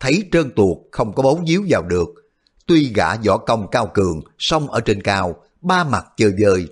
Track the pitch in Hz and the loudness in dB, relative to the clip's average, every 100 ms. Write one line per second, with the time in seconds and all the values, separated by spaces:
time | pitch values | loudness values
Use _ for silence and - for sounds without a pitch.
0 | 131 175 185 170 135 - 95 80 _ - | -2 -2 0 0 0 2 2 0 _ -6
1 | 113 95 135 165 165 180 196 104 87 90 | -4 0 2 2 0 -2 0 -2 0 -2
2 | 82 - _ _ _ _ - 165 135 101 | -2 -6 _ _ _ _ 2 2 4 0
3 | 80 110 104 95 - 113 95 127 104 104 | -2 0 0 0 0 -2 -2 -2 -2 0
4 | 92 78 - - - 160 143 123 113 98 | -2 -4 -10 -8 -2 -2 -2 -4 -2 -2
5 | 101 98 92 82 _ _ 180 180 151 104 | -2 -2 -4 -8 _ _ -2 -2 0 -4
6 | - - 107 95 104 92 85 | -6 0 0 4 2 2 -2